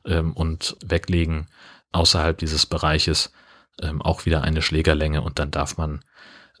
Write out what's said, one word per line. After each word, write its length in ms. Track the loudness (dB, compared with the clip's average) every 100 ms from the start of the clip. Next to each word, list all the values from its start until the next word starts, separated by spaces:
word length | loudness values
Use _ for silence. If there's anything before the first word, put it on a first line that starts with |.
ähm, 280 | -2 0 0
und 420 | -2 -2 -2 -6 -10
weglegen 640 | -2 -2 2 2 2 0 -6 _ -20 -20 _
außerhalb 480 | 2 2 4 2 0
dieses 280 | -2 -2 -2
Bereiches, 640 | 0 0 2 2 0 -2 -8 _ -20 _ -10
ähm, 180 | -6 -2
auch 260 | 0 0 2
wieder 160 | 2
eine 200 | 2 0
Schlägerlänge 600 | 0 2 4 2 2 0
und 180 | -2 -4
dann 100 | -4
darf 260 | -2 -4 -4
man, 280 | -4 -6 -12 _ -20 -20 -20 _